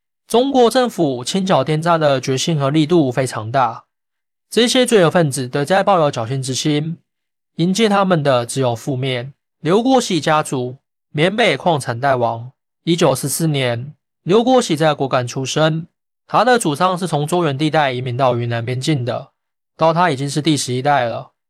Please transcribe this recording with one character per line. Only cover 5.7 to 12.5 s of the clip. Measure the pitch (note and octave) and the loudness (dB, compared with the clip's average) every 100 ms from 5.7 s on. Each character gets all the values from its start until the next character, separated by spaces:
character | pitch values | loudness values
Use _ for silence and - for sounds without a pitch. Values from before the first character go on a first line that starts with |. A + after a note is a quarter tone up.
| F#3+ | 0
抱 | G3 F#3 | 2 2
有 | D3 | 2
侥 | C3 A2+ | 0 -6
幸 | C3+ | -6
之 | B2+ | -4
心， | B2+ D3+ D3 D#3+ E3+ _ _ _ _ _ - | -4 0 -2 -2 -8 _ _ _ _ _ -2
迎 | E3+ | 0
接 | F#3+ A3 | 2 2
他 | G3+ F#3+ | 2 2
们 | E3+ | 2
的 | C#3+ B2 A#2 | 2 0 0
只 | C3+ | -2
有 | B2+ A2+ | -2 -2
负 | - C3 | -4 -4
面。 | C3+ B2+ C3 - _ _ | -4 -6 -8 -16 _ _
刘 | D3+ G3 | 0 2
国 | A#3+ C4 | 4 2
喜 | A#3+ F3 | 2 -2
家 | D3+ D#3 | 0 0
族， | D3+ C#3 B2 B2+ _ _ _ | 0 -4 -6 -10 _ _ _
缅 | C#3+ E3+ G#3+ | -2 0 2
北 | A3 C3+ | 0 0
矿 | F#3 D3+ | 0 -2
产 | C3 A#2 | -2 -2
大 | C#3 C3 | 0 0
王。 | A#2 A#2 B2 | 0 -4 -10